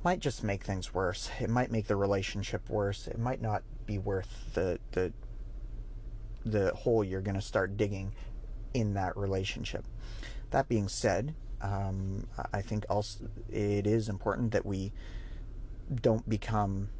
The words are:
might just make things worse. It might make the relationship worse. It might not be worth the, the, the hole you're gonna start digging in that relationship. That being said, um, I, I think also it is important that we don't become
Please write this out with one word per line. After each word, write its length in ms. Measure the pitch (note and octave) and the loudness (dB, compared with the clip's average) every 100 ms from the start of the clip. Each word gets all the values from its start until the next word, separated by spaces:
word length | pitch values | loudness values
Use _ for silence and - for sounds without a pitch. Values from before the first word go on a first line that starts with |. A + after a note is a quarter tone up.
might 160 | F3 F#3 | 4 4
just 240 | C#3+ - | 2 0
make 200 | G#2+ G2 | 0 0
things 300 | - F#2+ F2 | 0 -2 0
worse. 360 | F2+ F#2 F2+ - - | 2 2 2 -4 -2
It 100 | G#2+ | 2
might 220 | A#2 B2+ | 2 4
make 160 | A2+ G#2 | 0 2
the 80 | G2+ | 4
relationship 720 | G2 G2 F#2+ G#2 G2 G#2+ - | 4 4 2 -2 -2 -4 0
worse. 380 | G#2+ G2+ G2+ - | 0 2 0 -4
It 100 | - | -2
might 240 | A#2 C3 | -2 0
not 220 | A2+ G#2 - - - | 0 -2 -2 -8 -4
be 120 | G#2 | -2
worth 560 | G2 F#2+ F#2+ - - | 0 0 -2 -8 -4
the, 240 | - F2+ E2+ - | 0 2 0 0
the, 220 | - F#2 - - - - - - - - - - - - - A2+ | 0 0 -2 -8 -8 -8 -8 -8 -8 -8 -8 -8 -8 -8 -6 0
the 280 | G#2 F#2 - | 4 4 4
hole 260 | - A2+ | 4 4
you're 200 | G2+ F#2+ | 4 0
gonna 200 | G2 F#2+ | 0 0
start 360 | - G#2+ F#2+ G2+ | 2 2 2 2
digging 360 | G#2 G2+ F#2+ - - - - - - | 0 0 -4 -6 -8 -8 -8 -8 -2
in 200 | B2 G#2+ G2 | 2 2 2
that 200 | F#2 - | 0 0
relationship. 720 | G2 F#2+ G2 - - - - - - - - - - | 0 2 0 -2 -4 -4 -6 -8 -8 -6 -6 -8 0
That 160 | C3+ C3+ | 0 2
being 220 | A#2 G2+ | 2 2
said, 440 | - A2 F#2 C3+ D#3 - - | 2 4 4 0 -4 -6 -4
um, 680 | G2 G2 G2 F#2+ F#2+ G2 G2 - | -2 0 0 0 -2 -2 -4 -6
I, 220 | - G2+ | -2 -2
I 20 | |
think 240 | G2 G#2+ - | 0 -2 0
also 360 | G2+ G#2 - - - - | 0 0 -6 -8 -8 -4
it 360 | G#2 G#2 G2+ G2+ | 0 4 4 4
is 220 | A2+ A2 | 4 2
important 420 | G2 A2 - A#2 | 0 0 2 2
that 140 | G#2+ - | 2 2
we 260 | F#2+ F#2+ - - - - - - - - - - B2 | -2 -2 -6 -8 -8 -8 -8 -8 -8 -8 -8 -4 2
don't 260 | A#2+ A2+ A2+ | 4 4 2
become 640 | G#2+ - A2 G2+ G2 G2+ | -2 2 2 2 2 -2